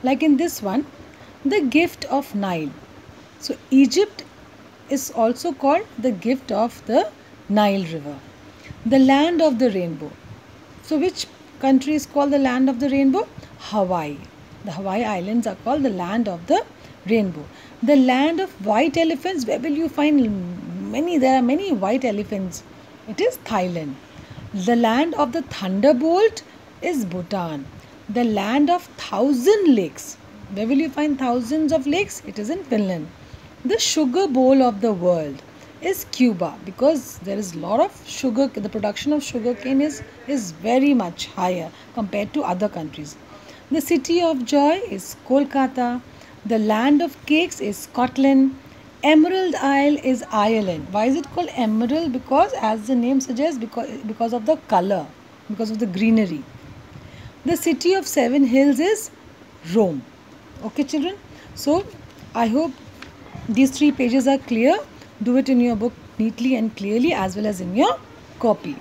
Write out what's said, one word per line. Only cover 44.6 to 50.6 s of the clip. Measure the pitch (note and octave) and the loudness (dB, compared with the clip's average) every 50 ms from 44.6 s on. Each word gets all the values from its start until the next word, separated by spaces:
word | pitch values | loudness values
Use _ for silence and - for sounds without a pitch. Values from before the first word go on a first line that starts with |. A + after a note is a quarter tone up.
| C#4+ D4 E4 G4 A#4+ G4 | 4 4 2 0 -2 -8
is | - G3 - - - - - | -8 -10 -10 -14 -18 -18 -2
Kolkata. | - B3+ C#4 C#4+ C#4 - C#4 C4 C4 C4 B3+ B3 A#3+ A#3+ B3 B3 - - - - - - - - | 2 2 2 2 2 0 0 0 0 0 -2 -2 -2 -4 -6 -10 -14 -20 -20 -20 -20 -20 -14 -4
The | G#3 A#3 A3 | -2 0 0
land | G#3+ G#3+ G#3+ G#3+ A#3+ C#4 D4 C#4+ | 2 2 2 2 4 4 4 4
of | F4 D4+ - - - | 2 -2 -6 -12 -2
cakes | - D4 D#4 F4 - - - | 0 2 2 2 0 -4 -6
is | - G#3 G3+ | -6 -6 -6
Scotland. | - - - - B3+ B3 B3 B3+ C4+ C4+ C4+ C#4 C4+ C4+ C4+ C4+ - - - - - - - - - | -8 -12 -8 -2 -2 -2 -2 0 2 4 6 6 6 6 4 0 -6 -18 -20 -20 -20 -20 -20 -14 -2
Emerald | - C#4+ D#4 D#4 D#4 F4+ F#4 F#4+ F#4+ F4+ C#4+ | 2 6 6 6 6 6 2 0 0 0 -2
Isle | - - C#4 C#4 C#4 C#4 D4 D4 C#4 | 0 0 2 2 4 4 4 2 2
is | - C4 C4 A3 - - | 0 -2 -2 -2 -4 -2
Ireland. | - G#3+ G3+ A3 A3+ A3 | 0 2 2 2 2 2